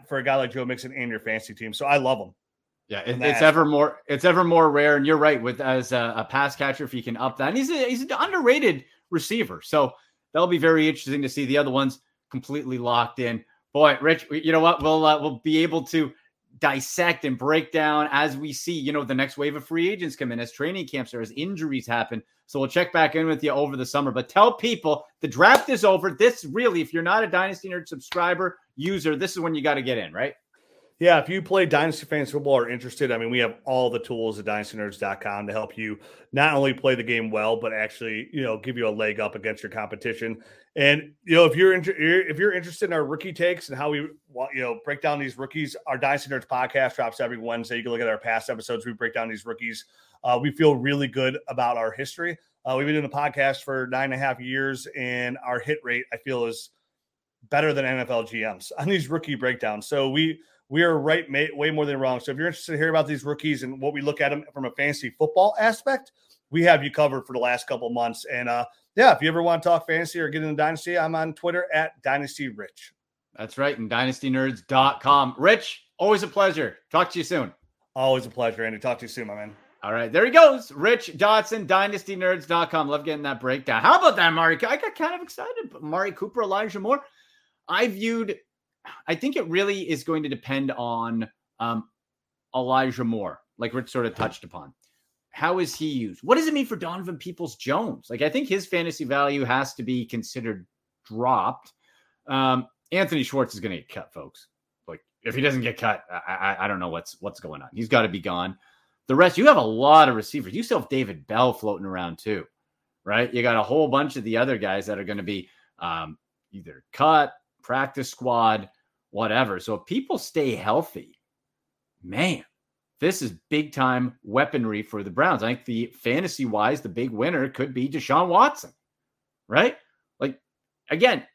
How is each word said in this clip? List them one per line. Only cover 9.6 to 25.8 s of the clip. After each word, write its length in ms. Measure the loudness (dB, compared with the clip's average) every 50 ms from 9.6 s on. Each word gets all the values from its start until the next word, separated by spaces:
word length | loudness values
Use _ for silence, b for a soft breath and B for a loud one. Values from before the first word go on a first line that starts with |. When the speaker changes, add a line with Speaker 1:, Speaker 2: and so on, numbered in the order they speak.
| -8
Speaker 2:
So 300 | 0 2 2 2 2 b b b b b b b _ 0
that'll 140 | 0 2
be 120 | 2 2 4
very 280 | 4 4 6 6 4
interesting 360 | 2 0 -2 -6 -6 -4 -4 -4
to 60 | -4
see 160 | -4 -4 -2
the 120 | 0 2
other 140 | 2 2 2
ones 300 | 2 2 0 0 -2 -6 _ _ _ _ _ _
completely 480 | -12 -12 -10 -8 -8 -8 -6 -6 -6
locked 420 | -4 0 2 2 2 2 0 -2 -4
in. 240 | -4 -4 -4 -6 -10 _ _ _ _ _ 2
Boy, 240 | 6 6 6 6 4
Rich, 260 | 4 2 2 2 0 -8
we, 120 | -8 -4
you 100 | 0 2
know 80 | 4 6
what? 220 | 6 6 4 4
We'll, 240 | 4 4 4 6 6
uh, 140 | 6 4 4
we'll 200 | 2 -4 -6 -4
be 200 | -2 0 2 2 2
able 200 | 2 0 -2 -4
to 280 | -2 0 0 0 0 b b b b b _ _ _ _ 0
dissect 640 | 0 2 2 0 -4 -6 -2 0 2 2 0 0 -2
and 140 | -4 -4
break 340 | -2 0 2 2 2 2 0
down 380 | 0 2 2 2 2 2 0 2
as 240 | 2 2 2 0 -2
we 160 | -6 -10 -10
see, 220 | -10 -8 -8 -6 -6
you 180 | -4 -4 -4
know, 140 | -4 -4 -2
the 100 | -2 -2
next 220 | -2 -2 -2 -2
wave 180 | -4 -4 -4 -4
of 100 | -6 -10
free 240 | -6 -2 -2 0 -2
agents 280 | -2 -4 -6 -8 -6
come 160 | -6 -6 -6 -6
in, 60 | -6
as 120 | -8 -10
training 340 | -8 -6 -6 -6 -4 -6 -8
camps 280 | -8 -6 -8 -8 -8 -8
or 80 | -10
as 100 | -10 -10
injuries 560 | -8 -8 -8 -8 -6 -6 -6 -4 -4 -6 -4
happen. 340 | -2 -2 -2 -2 -4 -6 -10 -12 _ _ _ _
So 140 | _ -4 -4
we'll 100 | -4 0
check 220 | 0 0 0 2
back 240 | 4 4 4 4 2
in 100 | 0 0
with 160 | 0 -2 -2
you 100 | -2 -2
over 260 | 0 0 0 -2 -2
the 80 | -6 -6
summer. 260 | -2 -2 -2 -2 -2
But 160 | -2 -4 -4
tell 260 | 0 6 6 6 6 6
people 520 | 2 -2 -2 -2 0 0 0 0 0 B B B B
the 60 | -8 -4
draft 400 | 4 8 10 10 10 8 6 4
is 160 | 0 4